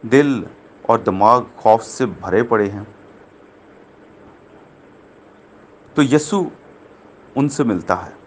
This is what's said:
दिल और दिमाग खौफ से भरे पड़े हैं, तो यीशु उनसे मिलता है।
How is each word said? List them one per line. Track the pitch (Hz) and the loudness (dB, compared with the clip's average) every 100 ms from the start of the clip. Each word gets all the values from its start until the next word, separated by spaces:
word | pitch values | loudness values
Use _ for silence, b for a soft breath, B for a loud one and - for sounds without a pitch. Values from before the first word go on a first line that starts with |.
| 113 | 4
दिल | 127 147 123 85 - - - - | 2 4 -2 -6 -16 -20 -14 0
और | 113 | 0
दिमाग | 113 95 104 123 117 - | 2 2 4 4 0 -2
खौफ | 110 110 | 2 2
से | - - 127 | 0 -6 -6
भरे | 87 95 95 | -6 -2 -2
पड़े | 120 113 101 | 0 0 -2
हैं, | 101 101 - - - - - - - - - - - - - - - - - - - - - - - - - - - - - - - | -6 -16 -20 -20 -20 -20 -20 -20 -20 -20 -20 -20 -20 -20 -20 -20 -20 -20 -20 -20 -20 -20 -20 -20 -20 -20 -20 -20 -20 -20 -20 -8 -2
तो | |
यीशु | 139 147 151 202 165 - - - - - - - - 131 | 2 2 0 -6 -6 -10 -20 -20 -20 -20 -20 -20 -10 -4
उनसे | 143 143 | -4 -2
मिलता | 123 92 - | -2 -2 -4
है। | 90 - - | -6 -6 -20